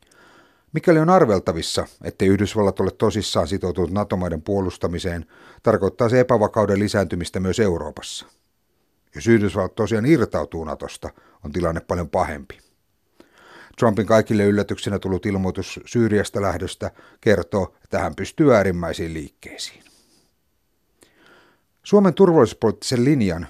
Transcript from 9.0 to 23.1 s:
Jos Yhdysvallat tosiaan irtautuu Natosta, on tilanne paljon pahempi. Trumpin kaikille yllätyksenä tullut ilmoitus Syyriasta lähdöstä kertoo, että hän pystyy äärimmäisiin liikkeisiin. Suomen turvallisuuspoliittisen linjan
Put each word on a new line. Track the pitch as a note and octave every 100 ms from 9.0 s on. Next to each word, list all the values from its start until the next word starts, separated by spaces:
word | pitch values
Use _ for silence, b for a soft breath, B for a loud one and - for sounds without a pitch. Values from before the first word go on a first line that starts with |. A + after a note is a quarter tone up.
| _ D2+
Jos | A2
Yhdysvallat | A2+ G2+ G2 F#2 -
tosiaan | G2+ A2 B2
irtautuu | D#3+ G2+ F2 D2 E2+
Natosta, | D#2 C#2 - - D2 b b b
on | D2
tilanne | F2 E2+ E2
paljon | - F2+ E2
pahempi. | F#2 E2 D2 C2+ - _ _ _ _ _ _ B B B B B -
Trumpin | A#2+ G#2 F#2+
kaikille | A2 G#2+ G#2+
yllätyksenä | G2+ G2+ G2 G2+ - F#2+
tullut | F#2+ F2+ G#2+
ilmoitus | G2 F#2 F#2 - - -
Syyriasta | A#2+ A2+ G#2 - G#2+
lähdöstä | G2 E2 F2+ - G2 b b b
kertoo, | G#2+ F#2+ - G2+ F2+ _
että | - -
hän | E2+ D2
pystyy | G2 - D3 A2
äärimmäisiin | F#2+ F2 E2 E2+ E2+
liikkeisiin. | D#2+ C#2 _ - - - - _ _ _ _ _ _ _ _ _ _ _ _ b b b b b b b _
Suomen | - G3+ F#3+
turvallisuuspoliittisen | D3 F#3+ D#3+ A2 - A2 G2 - B2
linjan | B2